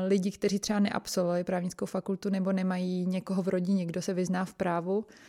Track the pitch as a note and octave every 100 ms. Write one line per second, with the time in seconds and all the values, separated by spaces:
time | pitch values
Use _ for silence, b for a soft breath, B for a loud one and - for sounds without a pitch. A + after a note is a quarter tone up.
0 | F#3+ G3+ F#3+ - - G3 - G#3 G3+ -
1 | - - F3 F3 F3+ F3+ F3+ - G3 F#3+
2 | - F#3+ G3+ F#3+ F#3+ F#3+ F#3 F#3 F#3 F3+
3 | F3+ F#3 - G3 F3+ F#3 F3+ G3 E3+ F3
4 | F3 F3+ F3+ F#3 F#3 - F3+ E3+ F3 G3+
5 | A3 B